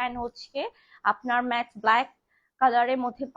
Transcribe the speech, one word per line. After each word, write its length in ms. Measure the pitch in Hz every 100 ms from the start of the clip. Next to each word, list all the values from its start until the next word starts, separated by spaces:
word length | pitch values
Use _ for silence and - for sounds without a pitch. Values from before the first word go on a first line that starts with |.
and 100 | 247 247
হচ্ছে 360 | 240 - - 277 415 - _ - -
আপনার 280 | 214 247 240 247
ম্যাট 180 | 240 240 208
ব্ল্যাক 260 | 220 226 262 _ _ _ _ -
কালারের 380 | 262 240 240 262
মধ্যে 200 | 247 240 269